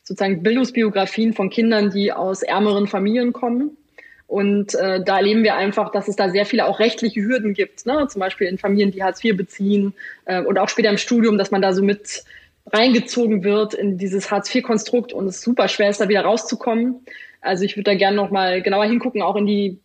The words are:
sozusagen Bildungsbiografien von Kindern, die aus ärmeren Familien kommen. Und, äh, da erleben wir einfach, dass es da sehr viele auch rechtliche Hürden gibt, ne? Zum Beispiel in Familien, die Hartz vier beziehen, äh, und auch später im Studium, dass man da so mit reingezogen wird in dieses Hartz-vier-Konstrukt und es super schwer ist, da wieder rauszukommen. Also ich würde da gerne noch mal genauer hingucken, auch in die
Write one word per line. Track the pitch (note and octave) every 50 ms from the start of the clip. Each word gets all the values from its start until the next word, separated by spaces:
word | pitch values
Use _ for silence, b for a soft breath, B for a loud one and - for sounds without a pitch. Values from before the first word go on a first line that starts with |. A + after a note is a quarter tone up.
sozusagen | B - G3 - G3+ G3 G3 E3
Bildungsbiografien | F3 A3 A#3 C4 B3+ B3 - A#3+ A3 G#3 G3 G3 F#3+ F#3+ - A3 A3+ A3+ A3
von | - G3 F#3+
Kindern, | - A#3 A3+ A3+ A3+ G#3+ G#3 G3+
die | F#3 G3+ G3+ G3+
aus | - - F3+ F#3 F#3+ -
ärmeren | - - F3 G3 G#3 G#3+ G3+ G3+ G#3
Familien | G3+ - F#3+ F#3+ G#3 A3+ B3 A#3+ A#3+
kommen. | A#3+ A#3+ B3+ A#3 A#3+ B3 C#4+ D4+ - - _ _ B B B B B B B
Und, | B - G3+ G3+ G3+ G3+ G3+ G3+ G3+ -
äh, | - F#3 F#3+ F#3+ F#3 F3
da | G3 G3
erleben | F#3+ G3 G3+ G#3+ A3+ A3
wir | G#3 E3+
einfach, | D#3+ F#3+ G3+ G3+ A3 G3+ -
dass | - G3+ G3
es | G#3+ G3
da | - G3 F#3
sehr | F3 G3+ G#3
viele | - - A3 -
auch | E3+ G3 -
rechtliche | G#3+ A#3+ - - A#3 A3 - G#3+
Hürden | G3 A3+ C4 B3 G#3+ G#3 G3
gibt, | - F#3 - _ - -
ne? | A#3 C#4 D4+ C#4+ C4+
Zum | - G3
Beispiel | F#3 F#3+ - - G#3
in | F3+ F#3
Familien, | - - G3 G3+ G3+ G3+ G3
die | F#3 F#3+ F#3+
Hartz | F#3 F3+ -
vier | - A3+ G3+
beziehen, | F3+ F#3 - - - G3 G3 G#3 G3+ G3 G3+ - B B B B B B
äh, | - F#3 F3+
und | - - G3
auch | F#3 G3+
später | G3+ - - G#3+ G#3
im | G3+
Studium, | G3+ - - B3 A#3 A3 A3+ G#3
dass | G3 F#3+ -
man | G#3+ F#3+
da | G3 F#3+
so | F3+ G3
mit | G3 G3+ G3+ G3+ - - - - - B B B B B B B - - -
reingezogen | G#3+ A#3 C4 A#3 A#3+ - - - B3 A#3 G#3+ G#3+ F#3+ F3
wird | G3+ G3+ G#3+ G#3+ G#3 -
in | - G#3 G3+ F#3+
dieses | F3+ G3+ F#3+ F#3 G3 - -
Hartz-vier-Konstrukt | G#3 G3+ G3+ - - B3+ B3+ B3 A3 G#3+ - - B3 A#3+ A3+ - -
und | - G3
es | F#3+ F#3+ -
super | - A#3 B3 - G3+ G3
schwer | - - G#3 G3+
ist, | G#3 -
da | G#3+ F#3+
wieder | G#3 F#3+
rauszukommen. | F3 F#3 A3 A#3 - - B3 - - A#3+ A3 A3+ A#3 B3+ B3 - - B B B B B B B
Also | B - F#3+ F3 G3
ich | G3 -
würde | G3+ G3 G#3
da | G3
gerne | F3+ G3 G3 G3+
noch | G#3 G3 F3
mal | G3 G3 F#3+ F3+ F3+ F#3
genauer | F3+ G3+ G3 G3+ G#3+
hingucken, | G#3 A#3+ A#3+ - B3+ B3+ G#3
auch | F3 F3 G3
in | G#3 G#3
die | G3+ G#3 G3+ G3+ F#3+ F#3 -